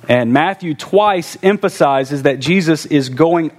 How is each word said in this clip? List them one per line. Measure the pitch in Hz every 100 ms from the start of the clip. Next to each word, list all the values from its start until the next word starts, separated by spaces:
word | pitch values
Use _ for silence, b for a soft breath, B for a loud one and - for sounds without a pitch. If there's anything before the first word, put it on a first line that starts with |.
| -
And | 123 117
Matthew | 131 165 196 175
twice | 151 - 185 208 190 165 -
emphasizes | 190 202 196 - 151 135 131 143
that | 139 131
Jesus | 131 185 160 156
is | - 151 127
going | 123 165 170 156